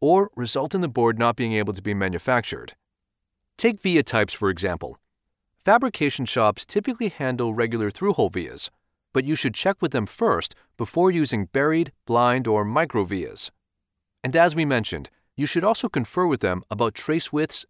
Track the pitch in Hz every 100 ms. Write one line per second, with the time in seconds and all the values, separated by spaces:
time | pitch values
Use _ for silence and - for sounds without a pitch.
0 | 143 185 202 - 120 139 - 190 170 123
1 | 117 113 117 117 117 110 104 98 104 101
2 | 95 87 - 123 - - - - _ _
3 | _ _ _ _ _ - 233 208 190 165
4 | - 113 104 - 98 85 92 85 65 -
5 | _ _ _ _ _ _ - 233 254 -
6 | 143 - 123 127 110 104 - 208 208 226
7 | 214 - 135 123 117 110 117 113 104 -
8 | 202 185 101 92 76 60 - _ _ _
9 | _ 135 135 156 147 - 190 196 160 131
10 | 101 - 226 90 - - _ - 113 165
11 | 185 170 143 107 95 135 147 160 151 _
12 | - 117 120 127 117 107 104 131 165 117
13 | 92 95 73 - - _ _ _ _ _
14 | _ _ 131 165 170 156 151 127 104 78
15 | 69 _ _ - 143 170 190 226 240 160
16 | 113 - 180 131 95 90 - 104 117 -
17 | - 165 - 151 156 -